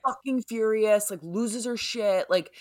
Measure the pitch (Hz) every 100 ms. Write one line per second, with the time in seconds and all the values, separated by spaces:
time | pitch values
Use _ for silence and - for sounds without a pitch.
0 | 262 - 269 254 - 226 220 220 214 208
1 | 208 180 165 190 233 233 240 240 - 233
2 | 208 185 - 180 - -